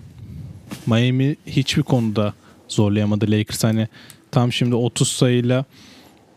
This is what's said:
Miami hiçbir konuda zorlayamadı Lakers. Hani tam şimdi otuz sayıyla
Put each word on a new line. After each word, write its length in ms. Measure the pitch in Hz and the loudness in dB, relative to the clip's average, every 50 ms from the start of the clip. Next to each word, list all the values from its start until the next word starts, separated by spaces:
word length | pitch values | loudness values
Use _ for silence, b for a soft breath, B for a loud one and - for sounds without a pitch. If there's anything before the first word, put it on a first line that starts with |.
| - - - - - - - - - - - - - - - - - | -16 -18 -20 -20 -18 -16 -16 -16 -16 -16 -18 -18 -18 -16 -18 -8 -2
Miami 500 | 127 113 113 120 127 127 131 131 139 151 - _ | 0 2 2 2 2 2 0 0 0 -2 -4 _
hiçbir 360 | - - 139 131 - - 156 143 | -4 -2 -2 0 0 0 -2 0
konuda 520 | - 143 123 117 110 104 113 104 104 - B B B B B B - | 2 0 0 2 0 0 0 -2 -2 -4 B B B B B B -6
zorlayamadı 640 | - - 107 101 101 107 104 104 104 101 110 104 | 0 0 2 2 2 2 0 0 0 0 0 2
Lakers. 340 | 107 107 107 - - - - | 2 0 0 -2 -2 -2 0
Hani 240 | 113 110 110 110 110 B B B B B B B _ | 0 0 0 -2 -4 B B B B B B B _
tam 220 | - 143 120 123 - | 0 2 2 2 0
şimdi 220 | - 131 120 123 | -2 -2 0 0
otuz 340 | 117 123 117 - - 131 - | 0 0 -2 -2 -2 -2 -2
sayıyla 560 | - - 139 123 123 123 120 120 127 127 135 B B B B B B B B B B B B _ _ | 0 0 2 2 2 2 2 2 0 0 -2 B B B B B B B B B B B B _ _